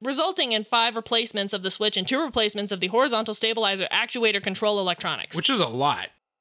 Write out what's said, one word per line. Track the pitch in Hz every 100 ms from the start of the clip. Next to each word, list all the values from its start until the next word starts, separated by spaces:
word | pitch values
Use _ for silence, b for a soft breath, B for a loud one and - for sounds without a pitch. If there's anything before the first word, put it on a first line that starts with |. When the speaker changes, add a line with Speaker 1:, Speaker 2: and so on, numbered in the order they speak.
Speaker 1:
Resulting | 240 269 330 381 262
in | 220
five | 214 233 233 226
replacements | 220 226 226 214 202
of | 202
the | 185
switch | - 214 202
and | 185
two | 262
replacements | 311 226 214 208 202
of | 190
the | 180
horizontal | 226 277 226 220
stabilizer | 208 220 226 208 196 180
actuator | 196 233 247 226 202
control | 196 185 214 208
electronics. | 185 170 180 131 -
Speaker 2:
Which | 160 -
is | 247
a | 131
lot. | 123 143 101 92 - _ _